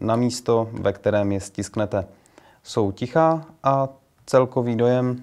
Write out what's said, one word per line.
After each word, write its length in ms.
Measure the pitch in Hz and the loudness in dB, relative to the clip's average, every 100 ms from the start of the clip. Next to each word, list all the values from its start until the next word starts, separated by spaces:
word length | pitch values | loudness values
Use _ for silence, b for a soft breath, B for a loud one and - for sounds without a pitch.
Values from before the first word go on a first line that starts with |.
na 160 | 110 113 | -2 0
místo, 520 | 123 113 - 117 110 | 0 -2 0 0 0
ve 200 | 110 101 | -2 -4
kterém 400 | 101 - 104 101 | -2 0 0 0
je 80 | 98 | -2
stisknete. 680 | 95 - 101 - 104 104 92 b b b b b | -6 -8 -8 -4 -4 -2 -6 b b b b b
Jsou 300 | - - 104 | -8 -2 -2
tichá 540 | 95 123 165 160 160 156 - | -2 -4 2 2 2 -4 -6
a 260 | 139 135 135 - _ _ - | -2 0 -2 -6 _ _ 0
celkový 500 | 135 127 131 120 117 | 2 4 0 -2 2
dojem 460 | 120 123 127 123 | 2 2 0 -2